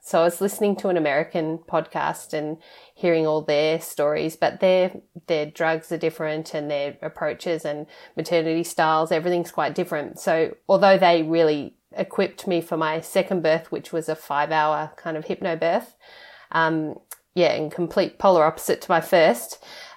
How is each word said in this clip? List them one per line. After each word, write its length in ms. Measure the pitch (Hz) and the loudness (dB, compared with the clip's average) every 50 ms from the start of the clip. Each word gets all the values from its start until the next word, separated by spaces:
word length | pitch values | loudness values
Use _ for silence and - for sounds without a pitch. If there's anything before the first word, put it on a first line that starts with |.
So 200 | _ - - 226 | _ -2 0 2
I 20 | 220 | 2
was 160 | 220 214 - | 2 2 0
listening 380 | 190 202 202 - 220 208 196 202 | -4 -4 -2 0 0 0 0 0
to 100 | - 196 | -2 -2
an 80 | 180 170 | 0 0
American 600 | 156 147 135 147 160 160 - 180 160 160 160 165 | 0 0 0 0 -2 -2 -4 -4 -4 -4 -6 -8
podcast 720 | - - - 160 156 - - 160 143 147 165 - - - | -10 -4 -4 -4 -4 -4 -6 -4 -4 -4 -4 -6 -10 -8
and 260 | - 156 151 151 156 160 - - - - - _ _ | -6 -6 -4 -6 -8 -10 -12 -20 -20 -20 -20 _ _
hearing 320 | _ - 175 170 160 160 156 | _ 0 2 2 4 2 2
all 140 | 151 156 | 0 0
their 400 | 151 - 151 147 151 156 160 165 | 0 0 2 2 2 2 0 -2
stories, 560 | 160 - - - 175 147 151 156 151 160 160 - | -4 -8 -4 -2 0 0 0 0 -2 -4 -2 0
but 220 | - 156 - - | 0 -2 0 2
their, 400 | - 185 185 185 180 185 - - - _ _ 170 - - | 2 4 4 4 4 2 -2 -8 -16 _ _ -20 -6 -4
their 200 | 170 156 151 151 | -2 -2 -2 -4
drugs 440 | 156 - 170 160 160 165 160 - | -4 -2 0 0 0 -2 -4 -6
are 60 | 175 160 | -6 -2
different 560 | 160 160 160 - 160 156 151 156 156 - - | -2 -2 -2 -2 -6 -4 -4 -6 -6 -6 -8
and 180 | 160 147 147 | -8 -6 -4
their 240 | 147 143 143 143 143 - | -4 -4 -4 -6 -8 -8
approaches 640 | - 156 - - 165 151 - - - 185 170 156 - | -12 -12 -8 -6 -4 -4 -4 -6 -4 -4 -4 -4 -4
and 220 | 156 147 147 156 - - - - - _ | -6 -6 -6 -8 -14 -16 -20 -20 -14 _
maternity 480 | - 160 - 175 170 160 165 160 165 170 | -8 -4 0 0 0 0 0 0 -2 -2
styles, 480 | - - - 165 156 160 156 160 160 | -4 -2 0 2 2 4 2 2 0
everything's 400 | 185 160 165 180 180 175 170 170 | 0 -2 0 0 0 0 -2 -4
quite 240 | - - 151 143 147 | -4 -4 -4 -2 -2
different. 440 | - - - 170 151 143 - - - | -4 -4 -4 -4 -6 -6 -8 -12 -8
So 360 | - 196 165 160 160 - - - _ - | -2 0 0 2 0 -2 -2 -10 _ 2
although 280 | 196 185 190 196 196 185 | 2 6 6 6 6 8
they 260 | 185 175 170 170 160 | 6 6 6 4 2
really 520 | 156 165 165 165 156 151 147 135 - - _ _ _ - | 2 2 4 4 4 4 0 -2 -8 -12 _ _ _ -8
equipped 520 | - 190 - - - 196 185 - - - 202 | -6 -6 -6 -2 -2 -2 -2 -2 -8 -6 -2
me 120 | 180 170 | -2 -2
for 140 | 165 - 175 160 | -2 -2 -4 -2
my 220 | 160 156 156 165 | -2 -2 -2 -4
second 400 | 160 - - 196 185 190 196 180 160 | -6 -2 0 0 0 0 -2 0 2
birth, 280 | 160 156 165 160 - | 2 2 2 0 -6
which 200 | - - - - - | -10 -10 -10 -6 -6
was 160 | 165 160 - | -6 -4 -4
a 60 | 156 | -6
five-hour 760 | - - - 143 143 147 151 160 156 151 151 156 151 156 156 - | -8 -6 -4 -2 -2 -2 0 0 0 2 2 0 -2 -4 -6 -10
kind 200 | - - 170 160 151 | -12 -10 -8 -8 -8
of 80 | 160 | -6
hypnobirth, 680 | - 196 - 190 185 165 165 165 165 175 226 240 - _ _ _ - - - - - - - - _ | -6 -8 -6 -4 -4 -4 -2 0 0 0 -2 -4 -6 _ _ _ -20 -20 -20 -20 -20 -20 -20 -20 _
um, 480 | - 160 165 160 160 160 156 151 - - - _ - - _ _ _ | -2 0 0 2 0 -2 -2 -4 -8 -12 -16 _ -20 -20 _ _ _
yeah, 180 | 180 175 151 120 | 2 2 2 2
in 160 | - 156 151 | 0 -4 -6
complete 500 | - - 175 165 - 208 180 156 - _ | -4 -6 -6 -2 0 0 -2 -2 -4 _
polar 240 | - 196 185 165 151 | 4 4 6 6 4
opposite 360 | 156 156 - - - 165 - | 4 2 -2 -4 -4 -4 -4
to 100 | - - | 0 0
my 100 | 185 165 | 0 0
first. 640 | 160 - - 175 156 170 233 240 - - - - - - - - - - - | 2 2 4 6 6 6 4 2 -4 -12 -14 -18 -18 -20 -20 -20 -20 -20 -20